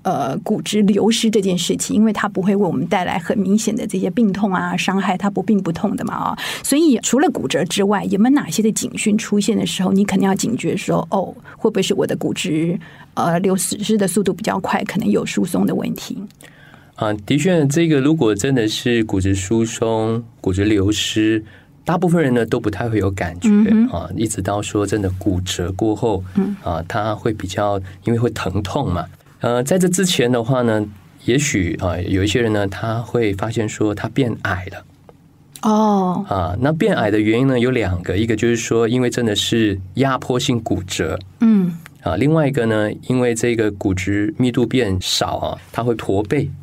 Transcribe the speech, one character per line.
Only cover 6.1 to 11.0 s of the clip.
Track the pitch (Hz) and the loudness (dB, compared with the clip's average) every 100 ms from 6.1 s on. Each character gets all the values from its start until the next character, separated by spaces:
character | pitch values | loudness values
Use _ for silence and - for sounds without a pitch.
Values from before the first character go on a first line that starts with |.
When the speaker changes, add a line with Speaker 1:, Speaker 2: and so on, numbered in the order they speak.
| - | -4
Speaker 1:
啊。 | - - - - | -4 -4 -8 -8
所 | - 277 | 0 4
以 | 330 226 | 4 4
除 | - 240 | 2 2
了 | 339 | 2
骨 | - - | 0 -2
折 | 147 - | -2 -2
之 | - | 0
外， | 196 202 180 | 0 0 0
有 | 190 | 2
没 | 233 | 4
有 | |
哪 | 285 175 | 4 2
些 | 190 | 0
的 | 214 | 0
警 | 208 - - | 0 -4 -2
讯 | 220 208 | 0 0
出 | - 208 | 2 0
现 | 202 202 | 2 0
的 | 190 | 0
时 | - | 0
候， | 190 | 2
你 | 190 | 2
肯 | 202 190 | 2 2
定 | 196 | 2
要 | |
警 | 190 - 214 | 0 -2 -2
觉 | 165 196 | -2 -4
说， | - 170 | 0 -2